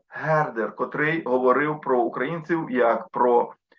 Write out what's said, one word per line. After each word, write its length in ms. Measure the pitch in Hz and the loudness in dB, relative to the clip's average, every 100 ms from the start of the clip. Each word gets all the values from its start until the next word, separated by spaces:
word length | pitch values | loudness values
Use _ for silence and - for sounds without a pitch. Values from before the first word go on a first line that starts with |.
| _ | _
Гердер, 680 | - 147 156 123 113 107 - | -10 -2 0 0 -4 -6 -4
котрий 480 | - 139 151 165 | -6 -2 -2 -2
говорив 580 | 123 127 127 127 151 151 | 0 2 4 2 0 -4
про 180 | 131 127 | -2 0
українців 720 | 113 - 131 170 156 165 160 | 0 -2 -6 -6 -4 -4 -2
як 380 | 123 117 113 - | 2 2 2 -4
про 440 | 127 123 120 120 - _ | 0 4 4 2 -6 _